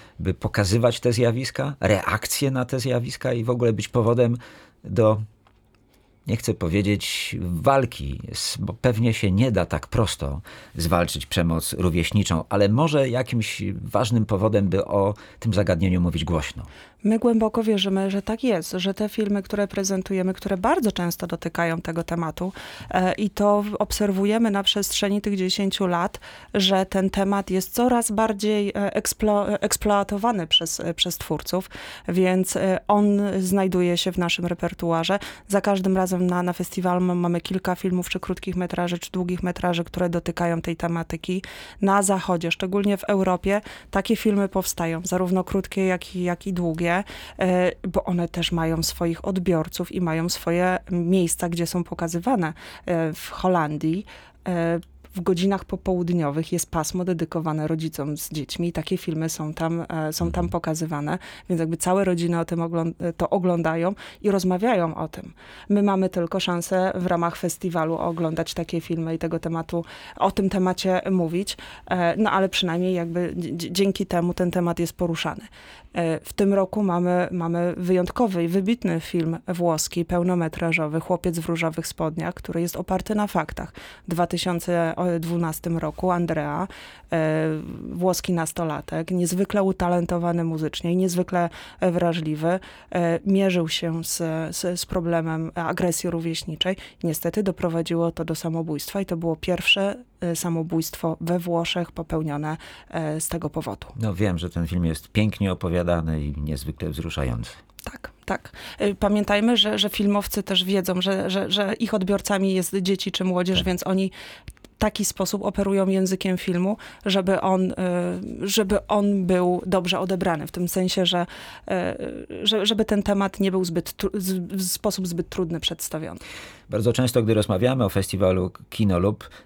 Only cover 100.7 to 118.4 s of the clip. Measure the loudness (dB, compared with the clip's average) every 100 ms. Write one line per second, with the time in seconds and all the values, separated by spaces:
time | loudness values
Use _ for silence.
100.7 | -2 -2 -2 -4 -2 0 0 0 0 0
101.7 | -2 -4 -6 -4 -2 -2 -4 -4 -6 -10
102.7 | -20 -10 -6 -4 -4 -4 -4 -4 -4 -4
103.7 | -6 -8 -2 -2 2 2 2 -2 -2 0
104.7 | 2 2 0 -2 2 2 2 0 0 0
105.7 | 2 2 2 2 0 -2 -2 -4 -4 -6
106.7 | -6 -6 -4 -4 -2 -2 -2 -6 -12 -20
107.7 | -18 -16 -14 -16 -12 -6 -6 -8 -18 -16
108.7 | -2 -2 2 2 2 4 4 4 4 2
109.7 | 0 0 2 2 2 0 -4 -2 0 2
110.7 | 2 2 0 0 0 0 -2 0 0 -2
111.7 | -2 0 0 2 0 0 0 2 2 0
112.7 | 0 0 0 -2 -2 0 2 0 0 0
113.7 | -2 0 0 0 -4 -16 -18 -20 -20 -20
114.7 | -4 -2 0 -4 -2 -4 -2 -2 -2 0
115.7 | 2 2 2 2 0 0 -2 0 0 0
116.7 | -2 -8 -8 -2 0 2 2 4 2 2
117.7 | 0 -2 0 -2 -4 -8 -6